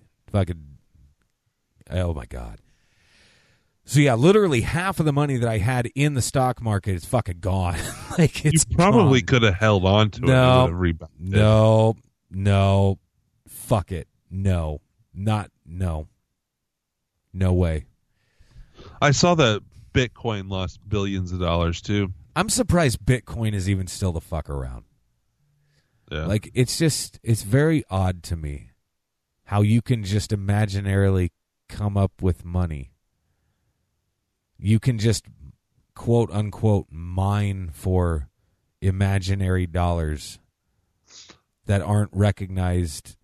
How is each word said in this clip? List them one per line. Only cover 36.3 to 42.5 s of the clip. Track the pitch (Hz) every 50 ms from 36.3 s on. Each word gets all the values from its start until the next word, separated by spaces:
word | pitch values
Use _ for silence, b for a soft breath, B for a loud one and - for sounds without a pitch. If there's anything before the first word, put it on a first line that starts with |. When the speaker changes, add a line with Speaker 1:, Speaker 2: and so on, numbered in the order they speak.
Speaker 1:
unquote, | 85 104 104 104 - - 110 110 104 98 - _
mine | - 80 82 87 90 92 95 98 101 104 104 101 98 95 92 85 76
for | - - 98 92 92 90 85 82 78 67 - _ _ _ _ _ _ _ _ _ -
imaginary | - 98 95 95 98 95 98 98 90 95 98 98 95 92 92 92 90 85
dollars | 80 87 87 87 87 85 80 76 78 71 - - - - _ _ _ _ _ _ _ _ _ _ _ _ _ B B B B B B B B B _ _ _
that | - 101 101
aren't | - 76 104 104 107 - -
recognized | 95 104 104 95 - 101 90